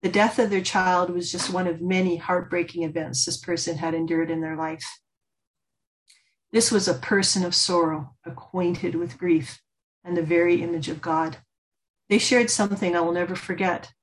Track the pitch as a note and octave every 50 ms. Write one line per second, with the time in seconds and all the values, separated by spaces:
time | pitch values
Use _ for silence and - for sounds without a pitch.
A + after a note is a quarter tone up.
0 | - F3+ F3 G3+ G#3 A3+ - - A#3 G3+ G3+ F#3+ F#3 - - G3 F#3 F#3 F3+ F3+
1 | F3+ F3+ F3 F3 F3 - - F3 - - F#3 F#3 F#3 F3+ E3 E3 E3+ F3+ F#3 F#3
2 | F#3 F#3 F3 E3 - - F#3 F3+ F3 - - F3 E3+ E3+ - F3 E3 D#3 D#3 E3+
3 | D#3 - B2+ C3 - E3+ D#3+ - - - F3 E3 - E3+ E3 D3 E3 E3 E3 E3
4 | E3 E3 E3+ D#3+ E3 D#3+ E3 D#3+ D#3+ D#3+ D#3+ D#3 D#3+ D#3+ D#3+ D#3+ - - - -
5 | _ _ _ _ _ _ _ _ _ _ _ _ _ _ _ _ _ _ _ _
6 | _ _ _ _ _ _ _ _ _ _ - A3+ A3+ - A#3 G3+ F#3 F#3 F3 -
7 | - - A3 G3 F#3+ - - F#3+ F3+ F3 F3 - - - F3 F3 E3 D#3+ D#3 D3+
8 | C#3+ - _ _ _ E3+ B2+ - - - - F#3 F3+ F3 F3 - - F3 C#3+ E3
9 | F3 E3+ - - F#3 F3+ E3 D#3+ C3 - - - _ _ _ _ _ _ _ _
10 | _ F3+ F3+ F3 D#3+ D3+ E3+ F3 E3+ F3 F3 E3+ E3+ E3+ E3+ E3 C#3+ - D#3+ D#3
11 | - E3+ D#3+ D#3+ D#3+ D#3+ D#3 - _ _ _ _ _ _ _ _ _ _ _ _
12 | _ _ G3 A3+ - - B3+ B3 A#3+ A#3 - - G#3 G3+ G3+ G3 G3+ F3+ F3 F3
13 | E3+ E3+ F3 F3+ F3 F3 F#3 F3+ - - F#3 D#3+ F#3+ F3+ F3 - - - _ _